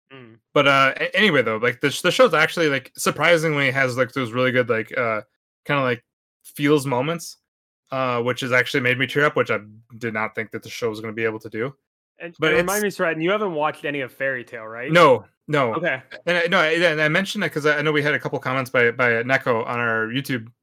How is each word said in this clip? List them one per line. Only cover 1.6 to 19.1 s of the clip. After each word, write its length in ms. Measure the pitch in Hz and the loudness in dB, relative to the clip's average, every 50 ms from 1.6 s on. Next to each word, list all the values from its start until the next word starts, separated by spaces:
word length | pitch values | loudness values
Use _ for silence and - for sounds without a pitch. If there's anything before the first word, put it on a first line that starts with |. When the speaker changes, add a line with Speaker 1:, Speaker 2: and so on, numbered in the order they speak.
| 117 123 127 - | -2 -2 -2 0
Speaker 2:
the 100 | - 139 | -2 -4
sh-, 100 | 123 - | -2 -2
the 100 | - 180 | -2 0
show's 240 | 160 - 254 214 160 | 4 4 4 4 4
actually, 340 | 151 160 - - 175 165 147 | 4 2 2 2 0 0 0
like, 240 | 139 131 123 - _ | 0 -2 -4 -8 _
surprisingly 720 | - - 190 - - 147 170 175 160 156 165 151 143 139 131 | -6 -4 -4 -2 0 2 4 4 4 2 0 0 0 0 0
has, 260 | 127 135 135 127 120 | 2 0 0 0 0
like, 160 | 127 127 120 | -2 -2 -2
those 200 | - 139 131 110 | -2 -6 -4 -4
really 180 | 113 127 127 127 | -2 0 0 2
good, 160 | 120 127 123 113 | 2 2 0 0
like, 280 | 113 110 107 - - | 0 -2 -4 -6 -4
uh, 260 | 131 123 113 110 107 - _ _ _ _ _ _ _ _ | -4 -2 -2 -2 -4 -6 _ _ _ _ _ _ _ _
kinda, 180 | - 147 143 | -2 -2 0
like, 200 | 135 123 120 117 _ _ _ _ _ _ _ _ | 0 0 -2 -4 _ _ _ _ _ _ _ _
feels 440 | - - - - 147 143 151 147 127 | -20 -18 -8 -2 0 2 2 2 2
moments, 520 | 139 127 120 135 156 170 165 - - - _ _ _ _ _ _ _ _ _ _ - | 0 -2 -2 -2 -2 -4 -8 -10 -14 -18 _ _ _ _ _ _ _ _ _ _ -8
uh, 300 | 135 131 131 127 123 120 | -6 -4 -2 -2 -2 -2
which 180 | 117 123 123 - | -2 -2 -4 -4
has 120 | 135 123 | -2 0
actually 280 | 123 127 120 - - 143 | 2 0 2 2 0 -2
made 180 | 123 123 127 123 | 0 0 0 0
me 80 | 135 | -2
tear 180 | 127 - 147 143 | -2 0 2 2
up, 120 | 151 - | 2 2
which 140 | 147 120 - | 2 0 0
I 80 | 113 104 104 107 107 110 _ _ 123 107 | 0 -4 -6 -10 -20 -20 _ _ -14 -8
did 160 | 120 113 107 | -8 -6 -4
not 200 | 110 110 107 - | -4 -6 -6 -6
think 160 | 113 110 - | -8 -10 -10
that 100 | - - | -10 -14
the 80 | - 113 | -14 -12
show 200 | - - 123 113 | -10 -6 -6 -6
was 100 | 107 107 | -6 -6
gonna 120 | 107 113 | -10 -10
be 120 | 104 117 113 | -6 -4 -4
able 160 | 113 107 110 | -4 -4 -6
to 80 | - 110 | -12 -10
do. 240 | 107 110 117 139 143 _ _ _ _ _ _ _ _ - | -8 -6 -6 -8 -8 _ _ _ _ _ _ _ _ -18
Speaker 1:
And, 160 | 170 175 170 - | -18 -16 -8 -2
Speaker 2:
But 100 | 156 156 | 0 2
Speaker 1:
and 80 | 156 165 | 2 2
remind 260 | 175 185 202 208 214 | 2 0 0 -2 -2
Speaker 2:
it's 140 | 196 - - | -2 -2 -2
Speaker 1:
me, 60 | 185 | -2
Sarat, 180 | 165 160 160 | -2 -2 0
you 80 | 160 175 | 0 0
haven't 240 | 202 214 214 190 165 | 0 0 -2 -2 -2
watched 300 | 147 151 151 143 - - | -2 -2 -2 -4 -4 -8
any 160 | 147 143 143 | -6 -6 -6
of 120 | 131 117 | -6 -8
Fairy 320 | - - 135 135 131 123 117 | -8 -6 -4 -4 -4 -6 -8
Tail, 200 | - 123 117 110 | -12 -14 -16 -14
right? 240 | 110 113 117 123 143 | -14 -12 -10 -4 2
Speaker 2:
No, 320 | 160 175 165 143 123 104 98 - _ _ _ - | 6 6 8 8 6 4 0 -6 _ _ _ -2
no. 260 | 147 147 131 113 110 | 0 0 0 0 0
Speaker 1:
Okay. 260 | 156 170 160 131 127 - - - - - | -2 -2 -2 -4 -4 -8 -12 -20 -10 -4
Speaker 2:
And 100 | 170 180 | -2 0
I, 100 | 175 170 175 | 0 0 2
no, 100 | 190 185 | 2 2
I, 140 | 156 156 | 2 4
and 280 | 160 170 175 170 151 156 | 2 2 2 2 2 2
I 80 | 156 151 | 2 2
mentioned 340 | 156 185 196 190 - 208 | 2 0 0 -2 -4 -4
that 80 | 180 151 | -4 -4
'cause 120 | - 151 143 | -2 0 0
I, 140 | 151 147 147 | 0 2 2
I 40 | |
know 100 | 143 156 | 0 0
we 100 | 151 151 | 0 2
had 100 | 143 147 143 | 2 0 0
a 40 | 131 | -2
couple 180 | - 143 - 127 | -4 -4 -8 -6
comments 280 | - 131 131 135 131 123 | -4 -2 -2 -2 -2 0
by, 200 | - 127 120 117 | 2 4 4 4
by 320 | 117 127 127 120 | 2 2 2 2